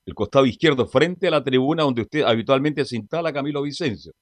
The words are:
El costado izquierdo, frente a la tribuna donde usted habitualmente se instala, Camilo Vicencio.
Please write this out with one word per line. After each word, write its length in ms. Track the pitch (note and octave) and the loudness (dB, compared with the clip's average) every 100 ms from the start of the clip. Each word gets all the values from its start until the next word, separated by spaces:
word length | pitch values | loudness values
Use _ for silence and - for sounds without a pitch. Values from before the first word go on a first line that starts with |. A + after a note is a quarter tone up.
| - | -14
El 80 | |
costado 320 | D#2+ G2+ C#3 C3+ | -6 0 4 4
izquierdo, 400 | F#2+ D#3+ C3 A2+ | 2 0 2 2
frente 400 | C3 E3 F3+ F3+ | 2 2 0 0
a 60 | |
la 100 | D3+ | 0
tribuna 400 | C3 B2+ C3+ D#3+ | 2 0 2 0
donde 200 | D3 A#2 | 0 0
usted 200 | G#2 D3+ | -2 -2
habitualmente 600 | C3 A2+ G#2+ C3+ D3+ D3 | 0 0 2 0 0 -2
se 120 | C3 A#2 | -4 -4
instala, 360 | G#2 D#3+ E3 | -6 -4 -4
Camilo 280 | C#3+ C#3 C#3+ | -4 -4 -4
Vicencio. 500 | D3 C#3 D#3+ F#2 D#2 - | -6 -4 -4 -4 -12 -20